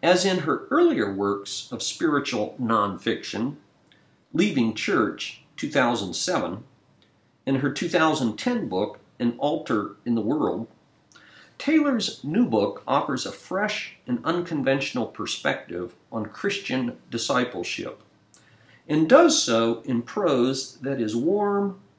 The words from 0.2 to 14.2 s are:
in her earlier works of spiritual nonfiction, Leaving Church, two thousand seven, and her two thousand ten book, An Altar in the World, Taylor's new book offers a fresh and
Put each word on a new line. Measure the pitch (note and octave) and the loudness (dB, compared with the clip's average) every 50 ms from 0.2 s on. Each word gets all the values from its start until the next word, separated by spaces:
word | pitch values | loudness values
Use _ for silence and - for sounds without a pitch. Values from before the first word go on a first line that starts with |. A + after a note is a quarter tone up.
| F3+ | 4
in | G3 F#3 F3+ | 2 0 0
her | D3 D#3+ - - - - | 0 0 -2 -2 -2 0
earlier | B3+ D#4 F4 E4+ C#4+ D3+ A2 G2+ G2 | 2 4 4 4 4 2 0 0 0
works | F#2+ G2 G2+ G2+ G2+ G2+ - - - - - - | -2 0 0 0 -2 -4 -8 -10 -10 -10 -8 -8
of | A2 - | -6 -6
spiritual | - - - - D#3 D3+ C#3+ C#3 - - A2+ G#2+ - - - | -6 -6 -2 0 2 2 2 0 -2 -2 -2 -2 -4 -4 -6
nonfiction, | B2+ A2+ A2+ A2 G2+ G2 F#2+ E2+ - - G#2+ - - - - G2+ A2+ C3+ D3 - _ _ _ _ _ _ _ _ _ _ _ _ _ _ | -2 2 2 2 2 2 -2 -4 -2 -2 -2 -2 -4 -8 -6 -4 -4 -4 -4 -8 _ _ _ _ _ _ _ _ _ _ _ _ _ _
Leaving | - D3+ F#3 G#3 E3 C3+ A#2 A2+ G#2 | 0 0 2 2 2 2 0 0 0
Church, | - - - G3 - A2 G2 - - - - - - _ _ _ - | -2 -2 0 2 2 2 0 -2 -6 -10 -12 -12 -14 _ _ _ -8
two | - C#3+ | -8 -2
thousand | - C#3+ B2+ A#2+ A#2+ A2+ G2+ F#2+ F2 | 2 2 2 2 2 0 -4 -4 -4
seven, | - - - - C#3+ G2 E2+ F2+ G#2 - - _ _ _ _ _ _ _ _ _ _ _ _ _ _ _ | -4 -2 -2 -2 -2 -2 -4 -6 -8 -12 -18 _ _ _ _ _ _ _ _ _ _ _ _ _ _ _
and | - C#3 C3 | -2 -2 0
her | C#3 C#3 | 0 -2
two | - - F3+ E3 | -2 -2 -6 -2
thousand | E3 E3+ D#3+ D#3+ D3+ - C3+ A2+ G#2+ - | 2 2 4 4 2 2 0 -2 -2 -2
ten | - B3 B3 A#3 F#3+ - | -2 -2 -2 -2 -4 -4
book, | - F#2 G#2 - - - - _ _ _ | -2 -2 -2 -4 -6 -12 -20 _ _ _
An | A#2+ A#2+ A#2+ - | -2 -2 -2 0
Altar | C3+ D3 D#3+ D#3+ - - B2 G#2+ G2+ G2+ - - _ | -2 -2 -2 -2 -4 -2 -2 -2 -2 -4 -10 -12 _
in | A#2+ A#2+ | -2 -2
the | A#2 | 0
World, | G#2 G#2+ C3+ D#3 C3+ F#2+ E2 F#2 A2+ - _ _ _ _ _ _ _ _ _ - - - - - - - _ _ | 0 0 0 0 0 -2 -2 -4 -8 -10 _ _ _ _ _ _ _ _ _ -20 -20 -20 -20 -20 -20 -20 _ _
Taylor's | - - D#4 D#4 D4 D4 C4 A#3 F#3+ - - - - | -2 2 2 4 4 4 2 0 -2 -4 -6 -8 -6
new | C#3 D#3 G#3 B3 | -2 2 2 2
book | F#3 A#2 G#2+ G2+ G2+ - - - - | 4 4 2 2 2 -2 -6 -4 0
offers | B2+ C#3+ - - C3+ B2+ - | 0 0 0 0 -4 -4 -4
a | - - | -6 -10
fresh | - - - F3+ F#3+ G#3 G#3+ - - - - - - _ - | -10 -12 -6 -4 -2 -2 -2 -4 -6 -8 -10 -14 -18 _ -4
and | B2 A#2 | -4 -4